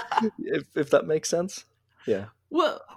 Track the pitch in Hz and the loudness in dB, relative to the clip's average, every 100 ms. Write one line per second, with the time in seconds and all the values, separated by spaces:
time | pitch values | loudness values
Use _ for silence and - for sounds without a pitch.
0 | - - 220 - - 156 139 - 143 147 | 0 0 0 -2 -4 -4 -4 -4 4 4
1 | 165 156 - 170 185 - - _ _ _ | 4 -2 0 -2 -2 -8 -18 _ _ _
2 | - 95 101 _ _ 311 311 - - | -2 -2 -2 _ _ 0 0 -2 -12